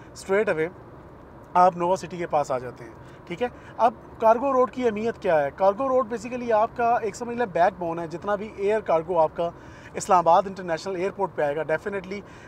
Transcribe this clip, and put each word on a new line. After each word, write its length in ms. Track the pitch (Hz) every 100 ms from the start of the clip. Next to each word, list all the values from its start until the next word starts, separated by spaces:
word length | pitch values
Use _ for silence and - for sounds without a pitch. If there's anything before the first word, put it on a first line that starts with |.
| - -
straight 320 | - 196 214
away 140 | 160 160 - - - - - - - - 180
आप 200 | 185 175
नोवा 200 | 175 185
सिटी 220 | 165 180
के 80 | 170
पास 240 | 151 143
आ 80 | 131
जाते 260 | 123 113
हैं, 100 | 120 - - - -
ठीक 140 | 175
है। 80 | 247 - - -
अब 400 | 233 226 - -
कार्गो 320 | 220 233 277
रोड 180 | 254 254
की 140 | 254
अहमियत 340 | 247 208 226 226
क्या 200 | 196 160
है? 120 | 139
कार्गो 380 | 139 190 202 269
रोड 220 | 254 226
basically 420 | 233 226 247 240
आपका 480 | 214 226 - 233 233
एक 100 | 214
समझ 240 | 240 240 240
लें 140 | 233
बैकबोन 460 | 165 185 185 170 165
है। 100 | 170
जितना 280 | 165 196 208
भी 160 | 214 190
एयर 200 | 202 214
कार्गो 360 | 208 165 165 175
आपका 360 | 156 - 170 - - - - -
इस्लामाबाद 500 | 196 185 165 175 196
इंटरनेशनल 500 | 190 180 160 190 185
एयरपोर्ट 340 | 190 196 185
पे 120 | -
आएगा, 220 | 147 147
definitely 580 | 147 156 208 196 185 202 - -